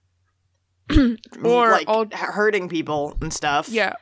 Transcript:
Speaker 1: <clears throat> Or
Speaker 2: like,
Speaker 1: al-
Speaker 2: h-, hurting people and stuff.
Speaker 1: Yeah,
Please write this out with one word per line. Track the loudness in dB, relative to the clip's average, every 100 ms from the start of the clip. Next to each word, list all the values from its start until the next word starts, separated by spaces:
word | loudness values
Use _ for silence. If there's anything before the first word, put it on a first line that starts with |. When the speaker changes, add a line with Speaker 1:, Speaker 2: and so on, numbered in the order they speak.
| _ _ _ _ _ _ _ _ 2
Speaker 1:
<clears throat> | 4 4 0 -10 -4
Or | 2 4 4
Speaker 2:
like, | 4 2
Speaker 1:
al- | 0
Speaker 2:
h-, | -2
hurting | -6 -6 -2 0 0 -2
people | -6 -4 -4 -4 -6
and | -8
stuff. | -4 -2 -2 -2
Speaker 1:
Yeah, | -2 -4 -4